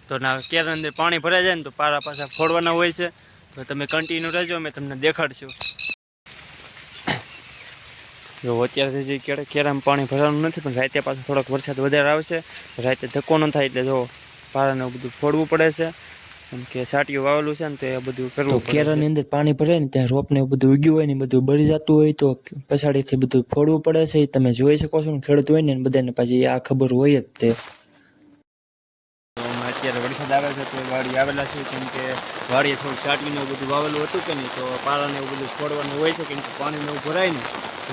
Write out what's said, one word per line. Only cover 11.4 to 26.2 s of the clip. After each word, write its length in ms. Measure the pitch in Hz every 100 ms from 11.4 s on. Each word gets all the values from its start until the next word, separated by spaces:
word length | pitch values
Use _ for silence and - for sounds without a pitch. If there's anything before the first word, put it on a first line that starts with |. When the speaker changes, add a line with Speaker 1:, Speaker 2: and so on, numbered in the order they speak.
| 127
Speaker 1:
વરસાદ 260 | 135 147 135
વધારે 340 | 139 147 143
આવશે. 280 | 156 160 165 - - - -
રાતે 260 | 123 131 127
ધક્કો 280 | 139 - 160
ન 120 | 156
થાય 160 | 147 135
એટલે 180 | 127
જો 120 | 131 131 123 - - - -
પાળાને 300 | 135 139 131
એવું 100 | 127 123
બધું 220 | 127 -
ફોડવું 300 | 147 151 156
પડે 160 | 160 160
છે, 160 | 156 165 - - - - - -
કેમ 120 | 127 127
કે 100 | 127
સાટિયું 400 | 123 143 143 139
વાવેલું 300 | 135 147 151 151
છે 120 | 156
ને, 80 | 139
તો 60 | 131
એ 120 | 131 127
બધું 260 | 127 127
કરવું 180 | 143 139
Speaker 2:
તો 60 | 127
Speaker 1:
પડે 120 | -
છે. 60 | 147
Speaker 2:
કેરાની 340 | 151 151 151
અંદર 140 | 151 135
પાણી 240 | 143 151 139
ભરાય 200 | 151 170
ને, 80 | 139
ત્યાં 160 | 135 123
રોપ 120 | 131 -
ને 80 | 139
એવું 100 | 135
બધું 220 | 135 131 139
ઉગ્યું 200 | 156 156
હોય 100 | 147
ને, 80 |
બધું 320 | 135 135 127 131
બળી 200 | 147 151
જાતું 220 | 156 - 151
હોય, 180 | 151 151
તો 40 | 139 131 - 147 -
પછાડીથી 520 | 143 147 139 135 131
બધું 200 | 131 127 120
ફોડવું 320 | 147 151 156 160
પડે 160 | 160 156
છે. 120 | 156
એ 80 | 143
તમે 240 | 135 127
જોઈ 280 | 117 139 151
શકો 140 | 156 160
છો 80 | 156
ને, 100 | 143 135
ખેડૂત 220 | 143 139
હોય 120 | 156
ને, 160 | 151 131
બધાને 280 | 131 131 123
પાછી 240 | 120